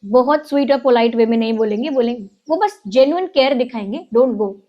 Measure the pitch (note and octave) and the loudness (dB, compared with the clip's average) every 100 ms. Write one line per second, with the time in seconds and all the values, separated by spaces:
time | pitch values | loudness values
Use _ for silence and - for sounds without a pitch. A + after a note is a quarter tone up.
0 | G3+ A#3+ B3+ D4+ D4+ C#4+ C#4 C4+ C4 A#3+ | 0 0 2 0 0 -2 2 0 2 2
1 | A#3 A#3 A3+ A3+ A3+ A3+ A3 G#3 C#4+ C4+ | 2 2 0 2 0 -2 -2 -2 -4 -2
2 | A#3 A#3+ G3 _ _ D#4+ G#4 - G3+ G#3 | -2 -4 -12 _ _ -2 -2 -4 -4 2
3 | C4+ E4+ F#4 E4+ C4 C4+ B3+ A#3+ G3 B3+ | 2 2 -2 0 0 0 -2 -6 -8 -10
4 | F4+ A3+ C4 G#3 G#3 G3 | -4 0 0 0 -6 -6